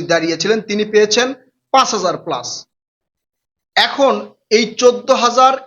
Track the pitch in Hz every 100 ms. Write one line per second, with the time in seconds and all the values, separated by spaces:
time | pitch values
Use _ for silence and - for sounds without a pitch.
0 | 165 165 165 160 196 220 214 208 208 214
1 | 214 240 254 269 _ _ _ 262 240 214
2 | 180 151 170 127 120 - - _ _ _
3 | _ _ _ _ _ _ _ 190 233 -
4 | 269 208 214 _ _ 220 233 - 247 247
5 | - 233 233 262 262 262